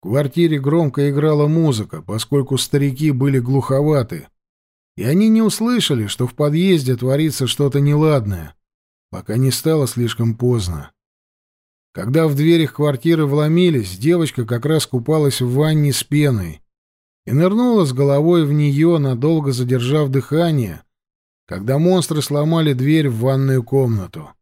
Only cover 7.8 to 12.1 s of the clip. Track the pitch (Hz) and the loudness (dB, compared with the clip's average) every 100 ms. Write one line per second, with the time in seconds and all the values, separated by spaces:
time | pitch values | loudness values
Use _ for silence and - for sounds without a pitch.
7.8 | 143 147 156 147 104 92 78 _ _ _ | 2 2 2 2 -2 -6 -8 _ _ _
8.8 | _ _ _ - - 110 131 123 160 160 | _ _ _ -16 -6 0 0 0 0 0
9.8 | 131 - 120 113 117 113 123 123 90 80 | 0 -2 -4 -2 -4 0 0 0 -2 -8
10.8 | 67 _ _ _ _ _ _ _ _ _ | -12 _ _ _ _ _ _ _ _ _
11.8 | _ - 98 | _ -10 -2